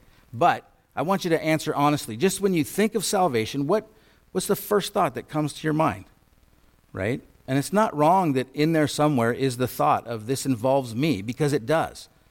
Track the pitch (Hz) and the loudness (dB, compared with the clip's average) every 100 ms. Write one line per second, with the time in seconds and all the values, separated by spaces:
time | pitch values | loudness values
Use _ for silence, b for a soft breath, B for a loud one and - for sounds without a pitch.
0 | b b b 117 170 120 - _ _ 101 | b b b 2 2 2 -6 _ _ -6
1 | 151 190 175 160 156 156 151 143 147 147 | -2 -2 0 0 2 0 0 2 2 2
2 | - 110 185 - 196 175 135 - 214 220 | -4 -2 0 0 0 0 0 0 0 0
3 | - 202 180 113 110 139 143 214 - b | -2 2 2 2 0 -2 0 0 -2 b
4 | b b b 185 - 196 - 208 - 202 | b b b -6 -2 -2 0 -2 0 0
5 | 165 120 - 156 147 - 156 156 135 98 | 0 -2 -6 -4 -4 -4 -2 0 0 -2
6 | - _ _ _ _ _ _ _ _ 98 | -12 _ _ _ _ _ _ _ _ -4
7 | 101 131 - _ - 135 - 196 220 147 | -2 -2 -8 _ -4 -2 0 0 0 2
8 | 151 190 170 131 123 147 156 160 143 - | 4 4 2 0 -2 0 2 2 0 2
9 | 151 139 117 120 135 120 127 - 147 113 | 2 2 2 2 -2 0 -4 0 2 2
10 | 113 117 107 135 139 120 131 139 123 113 | -2 -10 -4 -4 -2 0 2 2 0 -2
11 | 160 98 107 - 147 143 113 160 120 - | 0 0 -4 -2 0 0 0 -2 -2 -8
12 | - _ _ | -20 _ _